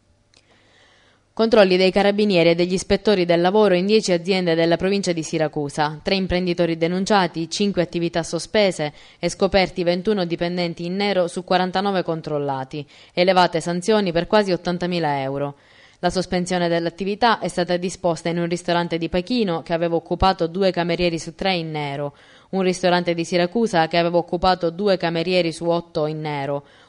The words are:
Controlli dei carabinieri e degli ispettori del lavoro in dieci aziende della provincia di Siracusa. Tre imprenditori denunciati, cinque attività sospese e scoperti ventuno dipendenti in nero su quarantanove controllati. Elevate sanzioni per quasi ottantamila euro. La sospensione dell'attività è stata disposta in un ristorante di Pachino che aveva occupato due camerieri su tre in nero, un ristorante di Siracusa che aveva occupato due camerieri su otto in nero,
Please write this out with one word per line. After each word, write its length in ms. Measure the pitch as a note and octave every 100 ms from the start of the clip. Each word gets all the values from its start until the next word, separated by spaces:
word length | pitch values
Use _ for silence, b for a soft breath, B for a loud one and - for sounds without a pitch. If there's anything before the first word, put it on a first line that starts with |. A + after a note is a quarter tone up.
| _ _ _ _ b b b b b b b b _
Controlli 440 | - A3+ A3+ F#3+ F#3
dei 140 | F#3
carabinieri 600 | G3 G3+ G3+ G#3 F3+ E3
e 40 |
degli 200 | E3+ F3+
ispettori 500 | F#3 - G3 A3 G3
del 160 | F3 E3+
lavoro 340 | F3+ G#3+ G#3
in 120 | F3+ G3
dieci 260 | A3 G3
aziende 420 | F3 E3+ F#3+ F3
della 220 | E3 E3 E3+
provincia 360 | F#3 G3+ F#3
di 120 | E3+
Siracusa. 760 | D#3 D#3+ D3+ D3+ C#3+ D#3 D3 D#3
Tre 140 | -
imprenditori 600 | F#3+ F#3 F3+ F#3 F3 E3+ E3
denunciati, 760 | E3 F3+ G3 G#3 F3 D#3+ E3
cinque 320 | - G3+ F#3+
attività 400 | G3 F3 E3+ E3+
sospese 720 | D#3+ E3 - G#3+ G3 E3 D3 B B B
e 100 | E3+
scoperti 540 | - G3 G3 F3+ -
ventuno 440 | E3+ F3+ G3 G#3 F3
dipendenti 580 | E3 F3 F3+ F3 E3
in 100 | E3+
nero 320 | F#3+ G3+ F#3 F3
su 160 | F#3
quarantanove 600 | - F3+ F#3 F#3 G3+ F#3+
controllati. 840 | E3 D#3+ D3+ D3 C#3+ C3+ C3 D3+ C#3 B B
Elevate 480 | - F#3 F#3 F3 E3+
sanzioni 520 | F3 F3 G3 G#3+ F#3+
per 160 | E3 F3
quasi 240 | G#3+ G3
ottantamila 680 | E3+ F3+ F3 F3 F3+ D#3 C#3+
euro. 340 | C3+ C#3 C#3+ C#3+ b b b b
La 100 | F3
sospensione 580 | F#3 F3 F#3 F3+ F3+ E3+
dell'attività 680 | E3+ E3+ - G3 G3+ A#3+ G3+
è 100 | F#3
stata 300 | - F3 F3
disposta 500 | F3+ - F3 D#3+ E3+
in 100 | E3+
un 80 | E3+
ristorante 520 | E3+ - F3 E3+ E3
di 100 | E3
Pachino 540 | F3+ F3+ B3 G3+ D#3+
che 100 | -
aveva 220 | E3 E3+
occupato 520 | E3 - F3 F#3+ F#3+ E3
due 240 | F3+ F#3+
camerieri 480 | F3 E3+ E3+ F3 E3
su 160 | E3+
tre 200 | - F#3+
in 160 | F3+ D#3+
nero, 440 | D3+ C#3+ C#3 C#3+ b b b b
un 100 | F#3+
ristorante 540 | F#3 F3+ F3+ F3 F3
di 100 | E3+
Siracusa 640 | E3 F3+ F3 A#3 A3+ E3+ D#3+
che 80 | E3+
aveva 220 | E3+ F3
occupato 500 | E3 F3+ F#3 F3+ E3+
due 300 | E3+ G#3 F3+
camerieri 520 | E3+ E3 E3+ F#3 E3
su 160 | D#3 E3+
otto 380 | E3+ E3+ E3
in 160 | D3+ D#3
nero, 460 | D3+ C#3+ C#3 C#3+ b b